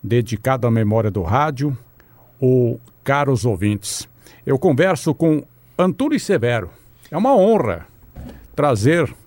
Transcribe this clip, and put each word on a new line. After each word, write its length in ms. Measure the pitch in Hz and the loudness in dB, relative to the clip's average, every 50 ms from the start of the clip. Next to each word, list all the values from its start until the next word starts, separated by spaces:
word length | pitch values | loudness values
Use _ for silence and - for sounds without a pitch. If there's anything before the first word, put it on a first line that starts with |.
| - | -4
dedicado 640 | 107 110 120 117 - 117 104 - 131 131 127 113 | 0 0 0 0 -2 -6 -4 -2 -2 -2 0 0
à 40 | 120 | 0
memória 400 | 113 113 110 104 107 113 110 107 | 0 2 2 2 0 0 0 0
do 120 | 92 104 90 | -2 -4 -2
rádio, 560 | 80 101 131 147 156 147 123 139 147 139 - - _ _ _ - _ _ _ _ _ _ _ | 0 0 0 0 0 -2 -4 -4 -4 -4 -6 -12 _ _ _ -20 _ _ _ _ _ _ _
o 380 | 135 127 127 127 123 117 120 120 - - _ _ _ | 0 2 2 2 2 0 -2 -6 -10 -20 _ _ _
Caros 420 | - 139 143 147 135 135 110 101 | -2 0 0 2 0 0 0 0
Ouvintes. 600 | 123 107 87 98 104 104 101 - - - - - - _ _ _ - - - - | -2 -2 0 0 -2 -2 -2 -6 -10 -12 -12 -12 -16 _ _ _ -20 -20 -14 -4
Eu 140 | - 135 131 | -2 -2 0
converso 560 | - 185 151 123 170 190 185 - - 165 147 | 2 2 2 4 2 2 2 0 -2 -4 -2
com 280 | - 165 165 156 147 - _ _ _ _ _ _ - | 0 0 0 0 0 -4 _ _ _ _ _ _ 0
Antunes 460 | 180 185 - - 262 302 302 233 - | 0 0 0 -2 -2 -2 -2 -2 -2
Severo. 440 | - 202 165 107 120 120 113 98 85 - _ _ - - _ _ - | 0 -2 0 0 0 -2 -2 -4 -8 -14 _ _ -20 -20 _ _ -10
É 60 | - | -6
uma 180 | 156 208 262 277 | -2 0 2 4
honra 520 | 220 185 214 226 202 147 110 87 82 - - - - - - - - - - - - - - - | 4 4 4 4 2 2 -2 -4 -6 -8 -18 -20 -20 -20 -20 -18 -18 -18 -16 -18 -20 -20 -14 -4
trazer 600 | - 139 147 127 101 101 131 165 175 156 - - - - | -2 0 2 2 2 2 2 2 2 0 -2 -6 -14 -20